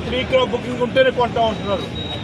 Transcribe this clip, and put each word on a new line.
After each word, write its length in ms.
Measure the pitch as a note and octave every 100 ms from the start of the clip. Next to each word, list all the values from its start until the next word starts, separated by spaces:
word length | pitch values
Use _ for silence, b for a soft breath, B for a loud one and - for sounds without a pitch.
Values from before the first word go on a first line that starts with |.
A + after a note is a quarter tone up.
ఇప్పుడు 160 | - B3
ఈ 20 | -
క్రాప్ 200 | C4 B3+
బుకింగ్ 300 | A#3+ A#3+ A#3+ A#3+
ఉంటేనే 260 | G3+ C4 B3
కొంటా 280 | A#3 A#3 A3+
ఉంటున్నారు. 340 | G3+ G3 F#3+ - - - -